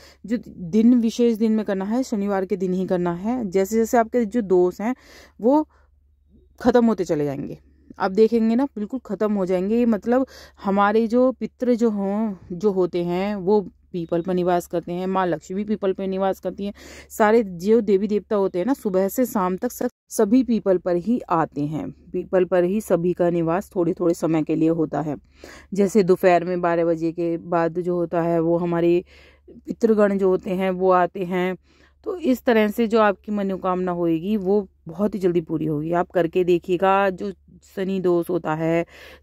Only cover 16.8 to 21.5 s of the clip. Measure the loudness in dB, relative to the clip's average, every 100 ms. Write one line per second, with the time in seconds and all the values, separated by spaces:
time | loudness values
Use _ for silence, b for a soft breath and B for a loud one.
16.8 | B B B 0 4 4 0 -2 2 2
17.8 | 4 2 2 -2 -2 -2 0 0 -2 -2
18.8 | 0 0 0 0 0 0 -2 -2 -4 -4
19.8 | -6 -8 _ -2 2 2 2 0 0 0
20.8 | 0 -2 -2 -4 -2 -2 -2